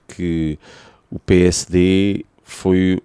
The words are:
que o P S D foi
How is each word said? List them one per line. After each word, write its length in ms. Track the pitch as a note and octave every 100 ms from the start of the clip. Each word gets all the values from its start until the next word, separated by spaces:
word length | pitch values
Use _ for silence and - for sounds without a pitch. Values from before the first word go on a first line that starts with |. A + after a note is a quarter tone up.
| -
que 520 | - F2+ E2 D#2+ D2+ - - - _ -
o 80 | -
P 260 | - F#2
S 280 | F2+ F2 -
D 520 | F2+ F2+ F#2+ G2 G2 - _
foi 580 | - - F#2+ F#2 F#2 F#2